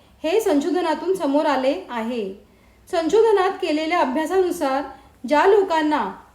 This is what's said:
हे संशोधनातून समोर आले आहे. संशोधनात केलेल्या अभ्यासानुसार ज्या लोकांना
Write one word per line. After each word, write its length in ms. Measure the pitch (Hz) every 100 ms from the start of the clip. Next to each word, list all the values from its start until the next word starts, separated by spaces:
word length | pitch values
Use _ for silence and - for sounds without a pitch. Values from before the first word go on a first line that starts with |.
| _ _
हे 180 | 302 392
संशोधनातून 760 | 403 294 320 320 339 - 349 370
समोर 300 | 302 285 311
आले 400 | 269 262 370 -
आहे. 600 | 240 226 247 196 196 - _ _ _ -
संशोधनात 580 | 349 320 415 440 403 370
केलेल्या 500 | 381 349 302 320 349
अभ्यासानुसार 840 | 277 262 311 381 359 - 277 269 285 - - _ 240
ज्या 180 | 294 370
लोकांना 640 | 415 381 320 302 294 196 - -